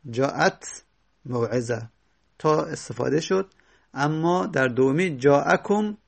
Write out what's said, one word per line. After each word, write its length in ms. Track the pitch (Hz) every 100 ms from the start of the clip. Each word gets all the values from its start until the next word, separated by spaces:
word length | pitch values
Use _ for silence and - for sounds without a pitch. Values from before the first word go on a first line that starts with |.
| 135
جاءت 720 | 113 139 135 175 - - - _ _ _ _
موعظه 640 | 127 120 113 123 117 113 113 _ _ _ _ _
تا 260 | 160 156
استفاده 560 | 156 147 - 120 127 147
شد، 300 | 165 190 190 _ _ _ _
اما 520 | 135 147 156 165 180 185
در 220 | 151 131
دومی 480 | 117 135 147 185 135
جاءکم 800 | 139 139 - 175 - 208 214 208